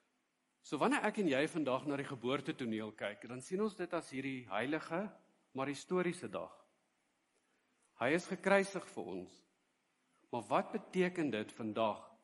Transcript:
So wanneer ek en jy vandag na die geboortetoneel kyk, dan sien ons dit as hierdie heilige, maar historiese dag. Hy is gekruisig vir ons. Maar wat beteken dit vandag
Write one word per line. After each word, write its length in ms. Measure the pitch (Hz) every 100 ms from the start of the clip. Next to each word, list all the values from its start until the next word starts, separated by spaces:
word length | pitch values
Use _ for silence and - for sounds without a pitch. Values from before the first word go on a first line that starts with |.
| _ _ _ _ _ _ -
So 160 | 147
wanneer 240 | 190 277 214
ek 140 | 214
en 80 | 180
jy 140 | 131 156
vandag 340 | 170 135 131 143
na 140 | 143
die 60 | 135
geboortetoneel 880 | 131 120 139 - 151 120 110 107 -
kyk, 300 | 104 107 117
dan 140 | 127 -
sien 160 | 185
ons 160 | 214 196
dit 160 | 175
as 160 | 170 160
hierdie 380 | 131 135 131 113
heilige, 540 | 98 127 156 151 165 208 - _ _ _
maar 160 | 131 135
historiese 600 | 143 - 185 175 - 117
dag. 160 | 92 85 - _ _ _ _ _ _ _ _ _ _ _ _ _ -
Hy 80 | 120 170
is 80 | -
gekruisig 600 | 185 196 196 190 180 - -
vir 180 | 90
ons. 240 | 92 90 - _ _ _ _ _ _ _ _ _
Maar 160 | 123 104
wat 240 | 151 196
beteken 560 | 220 - 185 180 180 147
dit 220 | 110 107
vandag 480 | - 113 107 110 101 - -